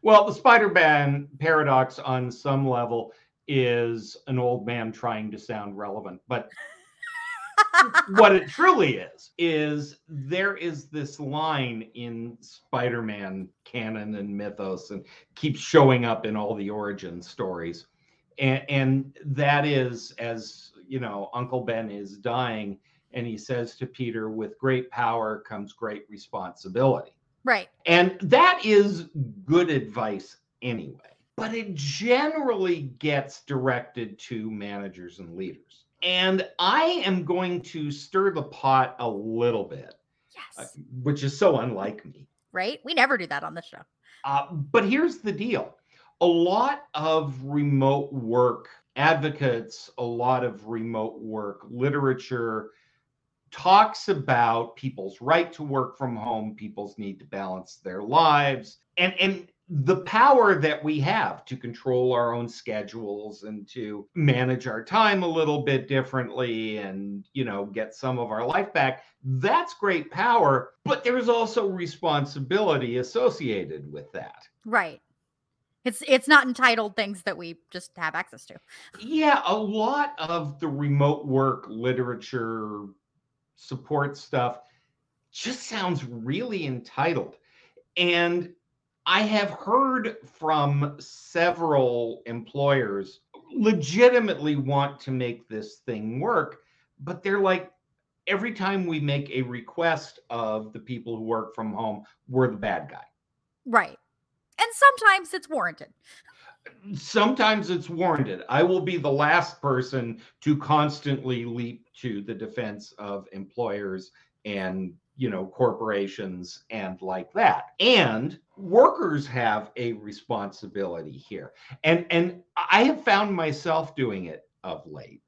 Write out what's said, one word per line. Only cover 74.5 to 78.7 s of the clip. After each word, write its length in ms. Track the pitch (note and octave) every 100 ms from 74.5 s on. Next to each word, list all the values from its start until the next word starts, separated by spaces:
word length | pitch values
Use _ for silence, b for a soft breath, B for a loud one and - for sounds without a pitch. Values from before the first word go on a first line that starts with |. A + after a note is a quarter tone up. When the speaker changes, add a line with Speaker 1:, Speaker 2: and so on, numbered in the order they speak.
| _ A3+
Speaker 2:
Right. 360 | A3+ E3+ C#3+ _ _ _ _ _ _ _ _
It's, 200 | B3+ G#3+ D4
it's 220 | C4 -
not 200 | D4+ C4
entitled 480 | B3 B3+ A3+ G#3 F#3+
things 240 | G3+ G3
that 140 | - E3+
we 220 | E3+ E3 _
just 200 | F3+ - -
have 160 | D#3+
access 320 | E3 F3+ - -
to. 80 | - _